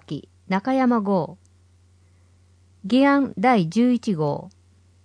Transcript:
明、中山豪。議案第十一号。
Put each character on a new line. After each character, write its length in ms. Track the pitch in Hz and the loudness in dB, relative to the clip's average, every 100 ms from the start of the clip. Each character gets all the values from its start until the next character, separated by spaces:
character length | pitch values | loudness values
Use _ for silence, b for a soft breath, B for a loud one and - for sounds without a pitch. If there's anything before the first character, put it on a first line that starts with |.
| - | -4
明、 200 | 147 - _ - | -12 -12 _ -6
中 260 | 214 - | -4 -2
山 280 | 262 254 233 | 0 2 0
豪。 360 | 202 190 151 - _ _ _ _ _ _ _ _ _ _ _ _ _ _ 190 | 0 -2 -2 -10 _ _ _ _ _ _ _ _ _ _ _ _ _ _ -2
議 200 | 247 277 | 2 4
案 280 | 277 269 - | 2 0 0
第 280 | 233 233 160 | 2 2 0
十 260 | 220 247 | 0 2
一 200 | 240 - | 0 -2
号。 360 | 165 151 143 185 - _ _ _ _ | -2 -2 -4 -10 -20 _ _ _ _